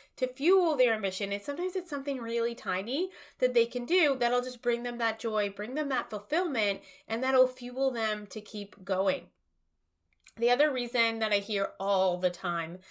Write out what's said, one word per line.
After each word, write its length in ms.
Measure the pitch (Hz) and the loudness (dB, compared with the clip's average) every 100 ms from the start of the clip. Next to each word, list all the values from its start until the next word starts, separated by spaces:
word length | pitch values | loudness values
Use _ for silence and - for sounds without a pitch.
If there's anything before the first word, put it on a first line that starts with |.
| _ - | _ -4
to 100 | 254 | -4
fuel 480 | 254 302 381 349 269 | 0 4 4 4 4
their 180 | 247 | 2
ambition. 380 | 214 196 185 202 | 2 -2 -4 -4
And 100 | 202 | -4
sometimes 340 | - 285 359 359 | -6 -4 -4 -4
it's 140 | - | -6
something 320 | 277 277 262 | -6 -6 -6
really 320 | 226 233 233 | -4 -2 -2
tiny 580 | 233 202 185 208 277 370 - - - | -4 -6 -4 -2 -2 -4 -8 -20 -2
that 140 | 254 | 2
they 120 | 240 233 | 4 2
can 200 | 247 240 | 0 0
do 300 | 359 302 254 | 2 4 2
that'll 260 | 240 247 | 2 0
just 200 | 254 - | -2 -4
bring 220 | 240 233 | -2 -2
them 140 | 240 233 | -2 -2
that 220 | 226 220 | -2 -2
joy, 300 | 226 214 202 | -2 0 -2
bring 240 | 202 214 | -4 -6
them 140 | 269 277 | -4 -2
that 220 | 254 - | -2 -4
fulfillment, 720 | 208 - 330 370 254 202 196 - - - | -8 -2 0 0 0 -2 -2 -8 -20 -8
and 160 | 226 | -4
that'll 240 | 262 262 254 | 2 4 4
fuel 440 | - 240 247 269 | 2 -8 -2 0
them 360 | 233 220 208 208 | 0 -2 -2 -6
to 140 | 214 | -12
keep 420 | - 214 196 - | -10 -10 -10 -10
going. 480 | 185 185 196 151 - _ _ _ _ _ _ _ _ _ - - | -2 0 2 0 -4 _ _ _ _ _ _ _ _ _ -20 0
The 160 | 233 | 2
other 200 | 247 302 | 4 4
reason 460 | 254 240 240 226 226 | 2 -2 0 0 0
that 160 | 214 | 0
I 60 | 202 | 0
hear 340 | 202 202 196 - | 0 -2 -2 -2
all 380 | 196 196 190 175 | 2 4 4 2
the 120 | 180 | 0
time 500 | 175 180 170 165 180 - | 0 -4 -4 -4 -10 -16